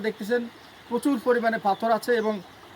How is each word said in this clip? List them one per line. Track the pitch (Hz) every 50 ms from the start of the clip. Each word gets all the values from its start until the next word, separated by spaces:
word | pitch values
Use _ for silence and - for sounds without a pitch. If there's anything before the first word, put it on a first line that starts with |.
| 202
দেখতেছেন | 220 214 - 214 196 240 240 233 233 - - - - - - - -
প্রচুর | 233 240 - 294 277 226 -
পরিমাণে | 254 247 240 226 226 220 220 -
পাথর | 202 190 - 226 226 226 214
আছে। | - - 240
এবং | 233 220 214 214 196 170 - - - - - -